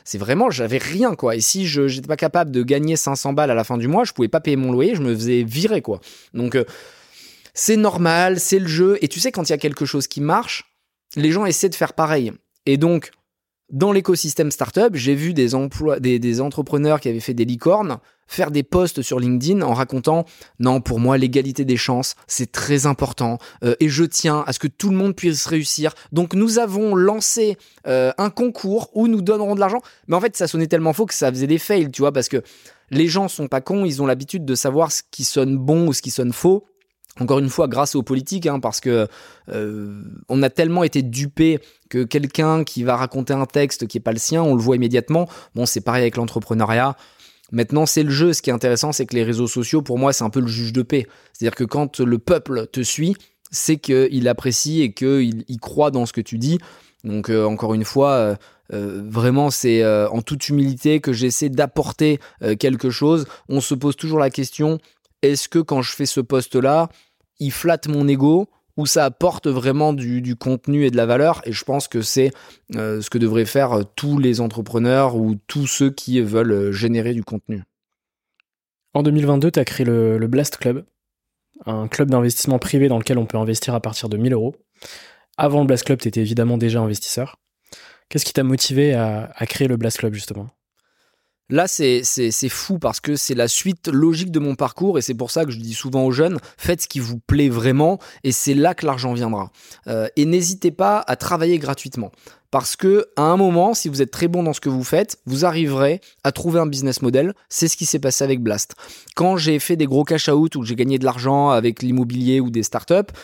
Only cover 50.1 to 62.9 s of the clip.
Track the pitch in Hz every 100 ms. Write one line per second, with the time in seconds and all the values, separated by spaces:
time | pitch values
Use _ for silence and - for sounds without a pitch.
50.1 | 131 113 135 120 113 117 117 120 147 117
51.1 | - _ - 117 - 120 143 143 - 127
52.1 | 120 - 170 - 127 110 - 120 - 160
53.1 | 196 _ _ - - - 156 - 131 131
54.1 | 135 123 120 131 113 147 160 135 - 131
55.1 | 139 123 113 - 120 - - 147 135 120
56.1 | - 110 113 127 170 - - _ _ 110
57.1 | 107 104 110 107 107 113 110 107 139 139
58.1 | 135 110 104 - _ - 104 101 98 104
59.1 | 110 117 131 143 131 127 117 110 107 104
60.1 | 113 110 143 - 143 139 131 156 151 143
61.1 | 120 127 120 147 131 143 - 143 - 156
62.1 | 143 - _ 110 107 139 127 131